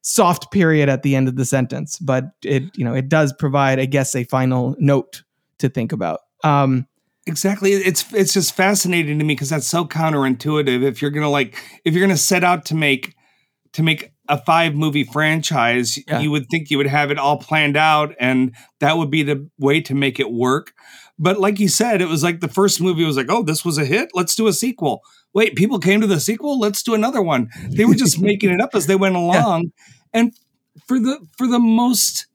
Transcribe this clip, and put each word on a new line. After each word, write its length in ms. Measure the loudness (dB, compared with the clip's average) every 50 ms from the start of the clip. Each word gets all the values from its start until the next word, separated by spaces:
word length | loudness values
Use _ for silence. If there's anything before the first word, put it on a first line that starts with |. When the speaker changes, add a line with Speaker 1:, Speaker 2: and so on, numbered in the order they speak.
Speaker 1:
soft 480 | -6 -2 2 4 4 4 2 0 -4 -4
period 380 | 0 2 4 4 4 4 4 2
at 120 | 0 0
the 140 | 0 0 0
end 120 | 2 0 0
of 80 | 0
the 100 | -2 -2
sentence, 520 | 0 0 0 0 -2 -4 -10 -10 -10 -10 -8
but 340 | -2 -2 -2 -2 -2 -6 _ _
it, 220 | -6 -2 -2 -2 -2 -6 -8
you 80 | -6 -4
know, 80 | -4
it 160 | -2 -4 -2 0
does 240 | 2 2 2 0
provide, 480 | 0 -2 -4 0 0 2 2 2 2 0
I 60 | -2
guess, 280 | 0 0 -2 -2 -2 -4
a 100 | -6 -4
final 520 | -2 -2 0 0 0 0 0 -2 -2 -2 0
note 440 | 2 2 2 2 -2 _ -16 -20 _ _ _ _ _ _ _ _
to 100 | -4 -2
think 220 | -2 -2 -4 -4
about. 280 | -4 -4 -4 -4 -4 -6 _ _ _ _
Um, 440 | 0 2 2 4 2 2 0 -2 -2 _ _ _ _ _ _ _ _
Speaker 2:
Exactly. 460 | -8 -8 -2 -2 -2 -2 0 0 2
It's, 400 | 2 2 0 0 -2 -2 -6 -4
it's 220 | 0 0 0 2 0
just 200 | 0 -2 -2 0
fascinating 640 | 0 2 2 2 2 0 0 0 0 0 0 -2 -2
to 60 | 0
me 100 | 0 0
'cause 140 | -2 -2 -4
that's 180 | -4 -4 -4
so 200 | -2 -2 -2 -4
counterintuitive. 960 | -4 -4 -2 -2 0 0 0 0 0 -2 -2 -2 -2 0 0 2 2 0 2
If 180 | 0 -2 -2 -2
you're 100 | -6 -4
gonna, 200 | -2 -2 -2 0
like, 260 | 0 0 0 -2 -6 -18 -20 -20 -20 -6 _
if 80 | 0 2
you're 120 | 2 2
gonna 120 | 2 2 0
set 260 | 0 0 2 2 2
out 220 | 2 0 0 -2
to 80 | -4 -2
make, 400 | 0 2 2 0 0 -2 -14 _ _ _ _ _ _ _ _ _ _ _ _
to 100 | -6 -2
make 300 | 0 0 0 -2 -6 -18 _ _ _ -4
a 80 | -4 -2 0
five 300 | 0 2 2 2 0 0
movie 300 | -2 -2 -2 0 -2 -4
franchise, 920 | -2 -2 -2 0 0 0 0 -2 -2 -2 0 2 2 2 0 -2 -2 -6 -8 -6
Speaker 1:
Yeah. 140 | -4 -2 -2
Speaker 2:
you 100 | 0 0
would 180 | -2 -2 -2 -2
think 200 | -6 -6 -2 -2
you 60 | -2
would 100 | 0 0
have 240 | 0 0 0 0 0
it 80 | -2 0
all 200 | 0 0 0 -2
planned 400 | -2 -2 0 0 2 2 2 2
out, 360 | 4 4 4 2 0 -2 -4 -2
and 320 | -2 0 2 2 0 0 -4 -10 -20 _ _ _
that 180 | 0 0 2 0
would 120 | -2 0
be 120 | 0 -2
the 260 | 0 0 -2 -4 -6 -14 _ -2
way 220 | 0 0 0 0
to 140 | -2 -2 -2
make 260 | 0 0 -2 0 -2
it 100 | -4 -4
work. 440 | -2 0 0 2 0 0 -2 -10 _ _ _ -20 -20 -20 -20 _ _ -2
But 200 | 0 0 2 2
like 220 | 2 0 2 2
you 80 | 0 0
said, 340 | 2 0 0 0 2 0
it 60 | 0 0
was 140 | 0 0 0
like 160 | -2 -2 -4
the 80 | -8 -4
first 320 | 0 2 2 2 2 0
movie 240 | 0 0 0 0 0
was 120 | 0 0
like, 100 | -2 -2 0
"Oh, 120 | -2 -2
this 220 | 0 -2 -4 -2 -4
was 140 | -4 -2 -2
a 60 | 0
hit. 260 | 0 0 -2 -2 -2 -4
Let's 200 | -4 -2 -2 -2
do 120 | 0 0 0
a 40 |
sequel." 500 | 0 0 -4 -6 -6 -4 -4 -4 -4 -6 _ _ _ _ _ _
Wait, 240 | _ 0 0 2 2
people 220 | 0 0 0 0 -2
came 200 | 2 2 2 2
to 60 | 2
the 140 | 2 0 0
sequel? 380 | 0 -2 -4 -4 -4 -4 -2 0
Let's 220 | 0 -2 -2 -4
do 120 | -4 -2 -2
another 260 | 0 0 -2 0 -2
one. 260 | 0 0 0 0 -2 -4 -8 -14 -12 -6
They 160 | 0 2 4
were 100 | 4 4
just 260 | 4 4 0 0 2
Speaker 1:
<laughs> 100 | 0 0
Speaker 2:
making 200 | 0 2 0 0
it 100 | 2 2
up 100 | 0 0 0
as 120 | -2 0
they 80 | 2 2
went 180 | 2 2 2 0
Speaker 1:
Yeah. 40 | 0 0 2 2 2 2
Speaker 2:
along. 280 | 2 0 0 -2 -6 _ _ -20 -20 -20 _ _ _
And 200 | 0 0 0 0 -2 _ _ _ _ _ _ _ _ -20 _
for 120 | -4 -2 0
the, 180 | 0 -2 -2 -4 -10 _ _
for 120 | -4 -2 0
the 100 | 2 2
most 680 | 4 4 4 4 2 2 2 0 0 -2 -2 -6 -12 _